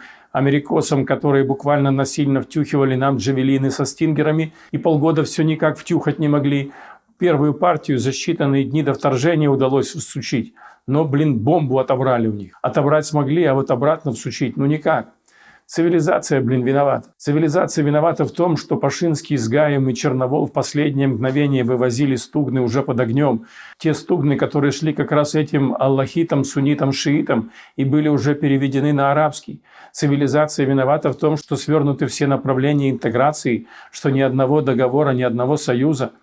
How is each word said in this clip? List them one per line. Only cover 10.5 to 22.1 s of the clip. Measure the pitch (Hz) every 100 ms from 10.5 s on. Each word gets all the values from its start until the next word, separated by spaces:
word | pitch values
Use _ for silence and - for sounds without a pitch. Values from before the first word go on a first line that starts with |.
| - - - -
Но, | 143
блин, | 156 143 156 117
бомбу | 117 170 135 131
отобрали | 131 131 131 120 113
у |
них. | 104 92 -
Отобрать | - 156 143 151 151
смогли, | 151 131 165
а | 156
вот | 135 135
обратно | 123 143 156 147
всучить, | 113 135 - 127 139
ну | 139
никак. | 151 160 139 113 _ _ _ - - -
Цивилизация, | - 170 170 156 175 - 139
блин, | 117 127
виновата. | 123 139 143 123 - _
Цивилизация | 143 151 160 165 - 170
виновата | 147 151 165 156
в | 147
том, | - 175 151
что | - 151
Пашинский | 139 - 170 143 - 143
с | 110
Гаем | 143 151 139 131
и |
Черновол | 120 147 127 127 151 -
в |
последнее | 151 - 147 151 135 139
мгновение | 113 131 139 147 135
вывозили | 120 127 127 117 143